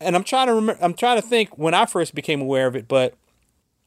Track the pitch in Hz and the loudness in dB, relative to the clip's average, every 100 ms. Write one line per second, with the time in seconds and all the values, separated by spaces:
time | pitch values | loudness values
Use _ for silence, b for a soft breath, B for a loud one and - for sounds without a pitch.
0 | 175 175 196 262 262 226 220 - 175 175 | -2 -2 0 0 2 2 0 0 -2 0
1 | 247 240 226 233 208 - 160 175 233 180 | 0 0 0 0 0 -2 0 2 2 0
2 | 160 156 156 147 135 135 131 127 113 135 | -4 -4 -4 -4 0 0 0 -2 0 0
3 | 127 - _ _ _ _ _ _ | 0 -4 _ _ _ _ _ _